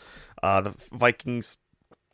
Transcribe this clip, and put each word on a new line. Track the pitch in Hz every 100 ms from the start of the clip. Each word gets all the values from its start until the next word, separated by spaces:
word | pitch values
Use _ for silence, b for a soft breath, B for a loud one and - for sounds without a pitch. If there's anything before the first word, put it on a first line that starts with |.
| b b b b
Uh, | 95 95
the | 101 - -
Vikings, | 120 120 117 - 120 - - _ _ _ _ _